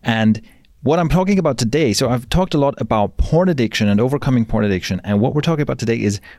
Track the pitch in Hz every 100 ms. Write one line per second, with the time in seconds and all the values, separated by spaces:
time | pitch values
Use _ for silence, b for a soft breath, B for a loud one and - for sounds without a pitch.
0 | - 113 110 110 b b b _ 131 165
1 | 165 160 190 196 160 135 110 151 147 101
2 | 131 123 123 175 185 156 139 - 117 110
3 | 101 - - 156 185 147 110 - 104 101
4 | 127 139 - 127 113 110 107 92 - 92
5 | - 101 123 147 147 156 147 127 113 117
6 | 104 101 B